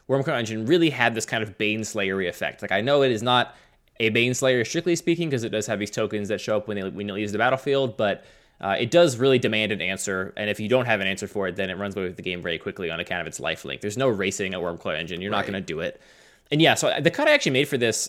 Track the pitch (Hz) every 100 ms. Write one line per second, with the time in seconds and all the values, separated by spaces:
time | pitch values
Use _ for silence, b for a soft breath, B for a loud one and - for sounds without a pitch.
0 | - 135 143 131 110 110 113 175 165 127
1 | 120 113 - 117 104 - 107 107 107 107
2 | 98 98 90 - 73 - 101 98 120 143
3 | 131 107 123 123 117 b b b _ -
4 | 113 117 123 127 131 127 113 165 175 170
5 | - 170 160 131 113 107 104 101 101 -
6 | 107 107 101 101 - 107 110 101 95 95
7 | 104 98 104 104 123 131 143 135 131 -
8 | 104 92 b b b b 98 98 120 165
9 | 175 117 135 131 113 107 107 101 90 95
10 | - 92 95 - 104 104 107 127 120 107
11 | 95 98 98 104 95 92 92 90 101 98
12 | 92 92 90 90 87 82 101 92 85 82
13 | 87 90 80 - 76 80 71 65 104 110
14 | 135 101 98 95 95 92 87 85 98 78
15 | 82 87 98 104 98 98 92 78 85 -
16 | b b b b b 147 156 113 139 90
17 | 151 - 302 294 165 131 143 135 117 110